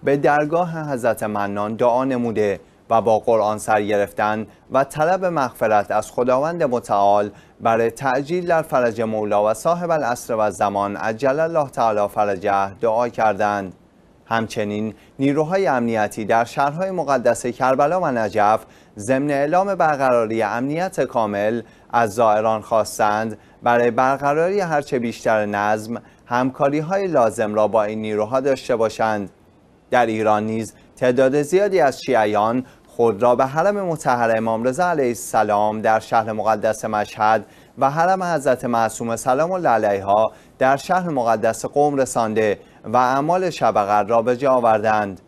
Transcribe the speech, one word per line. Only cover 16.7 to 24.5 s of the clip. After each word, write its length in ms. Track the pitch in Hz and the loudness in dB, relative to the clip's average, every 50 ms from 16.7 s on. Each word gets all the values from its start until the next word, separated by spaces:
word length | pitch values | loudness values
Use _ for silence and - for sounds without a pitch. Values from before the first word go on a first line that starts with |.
| 147 160 190 196 | -2 -4 -6 -6
مقدس 540 | 190 180 156 139 139 131 113 123 117 - - | -4 -6 -2 0 0 2 2 0 0 0 -2
کربلا 560 | 123 117 - 131 127 131 127 143 147 170 185 | -6 -4 0 0 0 2 2 2 2 2 0
و 40 | 180 | -2
نجف 600 | 156 127 117 110 107 98 107 104 104 110 110 - - - - - _ _ 107 | -2 -2 0 -2 -2 0 2 4 4 2 2 -2 -8 -20 -20 -20 _ _ -12
ضمن 340 | 101 101 131 135 143 147 | -2 -2 0 0 0 -2
اعلام 440 | 147 139 143 147 160 180 196 202 196 | 0 0 0 2 2 0 0 0 0
برقراری 680 | 175 175 156 151 131 139 131 123 120 117 110 110 113 110 | 0 2 2 2 2 2 4 4 4 2 2 0 0 0
امنیت 580 | 101 104 117 127 139 147 160 180 190 185 - | 0 0 -2 -4 -4 -2 -4 -4 -4 -2 -4
کامل 600 | 139 123 - 123 113 104 104 101 104 107 117 120 110 - - _ - _ | -4 -2 0 -2 -2 0 0 0 0 0 0 -2 -6 -10 -20 _ -18 _
از 260 | - 120 117 110 95 | 0 0 0 0 2
زائران 460 | 113 120 110 104 107 107 110 110 107 | 2 4 4 4 4 2 0 0 0
خواستند 760 | 104 - 117 110 104 - - - 117 107 107 107 113 113 107 - - - - _ - | -2 0 0 0 0 0 -2 0 0 0 2 0 -2 -4 -8 -12 -18 -20 -20 _ 0
برای 280 | 120 120 120 120 120 | 2 2 4 2 2
برقراری 680 | 113 113 127 131 139 135 143 139 147 151 165 180 | 2 2 2 2 0 0 0 -2 0 0 0 0